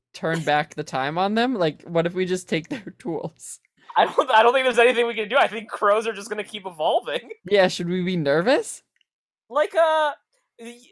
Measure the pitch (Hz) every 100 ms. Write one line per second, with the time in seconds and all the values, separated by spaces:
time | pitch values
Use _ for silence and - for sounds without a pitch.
0 | _ - 170 165 151 147 151 - 151 135
1 | 139 165 196 220 247 233 160 147 - 165
2 | 170 180 180 180 - 165 156 254 - -
3 | - 160 165 - - - _ _ - -
4 | - - 269 226 233 262 262 233 240 233
5 | 233 220 202 262 214 220 214 - 208 208
6 | 220 202 208 208 202 208 185 160 160 302
7 | 170 143 247 - 180 202 185 - 175 185
8 | 180 180 143 151 196 311 440 - _ _
9 | _ _ _ _ - 254 392 320 320 311
10 | 302 277 _ _ _ - 233 240 247